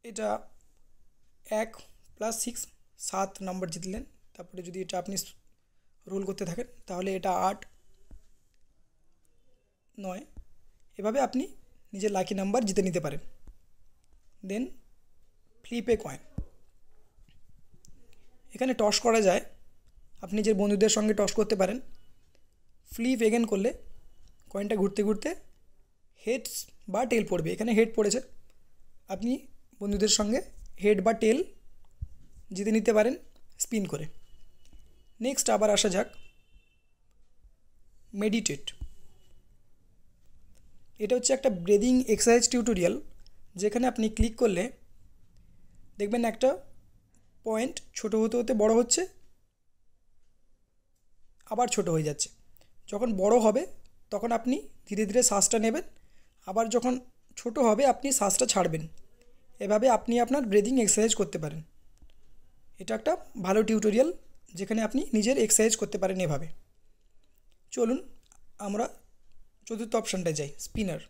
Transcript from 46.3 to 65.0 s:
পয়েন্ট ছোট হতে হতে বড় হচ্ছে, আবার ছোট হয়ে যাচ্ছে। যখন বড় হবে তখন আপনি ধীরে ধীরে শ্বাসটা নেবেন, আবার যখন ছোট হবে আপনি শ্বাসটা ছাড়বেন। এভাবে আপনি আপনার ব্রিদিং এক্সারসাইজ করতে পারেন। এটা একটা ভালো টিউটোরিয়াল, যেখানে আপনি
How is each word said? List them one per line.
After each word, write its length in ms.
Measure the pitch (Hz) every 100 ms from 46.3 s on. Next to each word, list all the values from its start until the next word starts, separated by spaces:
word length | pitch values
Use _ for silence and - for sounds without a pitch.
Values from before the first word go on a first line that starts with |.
| 220 262 370 - - - - _ _ _ -
পয়েন্ট 360 | 226 220 254 - -
ছোট 200 | - 214
হতে 220 | 220 220 240
হতে 180 | 226
বড় 200 | 226 214
হচ্ছে, 320 | 226 240 - 370 - - - _ _ _ _ _ _ _ - - _ _ _ _ _ _ _ _ - - _ -
আবার 180 | 220 247
ছোট 200 | - 175
হয়ে 140 | 160
যাচ্ছে। 260 | 151 147 - - - - - - -
যখন 300 | 208 240 190
বড় 220 | 202 240
হবে 280 | 220 220 370 - - - -
তখন 220 | 202 233
আপনি 360 | 226 247 302 - - -
ধীরে 200 | 202 214
ধীরে 160 | 226
শ্বাসটা 360 | 240 202 - 226
নেবেন, 240 | 220 277 - - - - - _ -
আবার 220 | 196 226
যখন 320 | 247 240 254 - - _ -
ছোট 220 | 240 233
হবে 280 | 233 214 269
আপনি 260 | 247 277
শ্বাসটা 340 | 262 202 190 247
ছাড়বেন। 420 | 202 175 160 156 - - - - - - -
এভাবে 300 | 202 208 262
আপনি 320 | 226 262 240
আপনার 220 | 240 277
ব্রিদিং 400 | 233 208 202 262
এক্সারসাইজ 320 | 214 - 220
করতে 240 | - 180 170
পারেন। 240 | 156 156 156 - - - - - - - - - - -
এটা 160 | 190
একটা 220 | 220 294 359 - -
ভালো 200 | 180 208
টিউটোরিয়াল, 500 | 220 220 208 208 302 359 - - -
যেখানে 280 | 170 196 220
আপনি 240 | 214 254